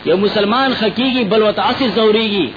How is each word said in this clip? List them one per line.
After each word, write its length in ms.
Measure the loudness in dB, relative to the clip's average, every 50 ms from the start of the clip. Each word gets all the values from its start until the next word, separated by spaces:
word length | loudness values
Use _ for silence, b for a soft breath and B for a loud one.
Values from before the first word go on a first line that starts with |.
| 0
یو 120 | 0 0
مسلمان 560 | 2 0 0 0 0 0 0 0 0 0 0 0 -2
خکیږي، 440 | -2 -2 -2 -2 -2 0 0 -2 0
بل 180 | 0 2 2
ورته 200 | 2 2 0 0 -2 -2
اسې 160 | 0 0 -2 -2 0
ځورېږي. 500 | 2 2 2 2 2 0 -2 -2 -2 -2 -4 -6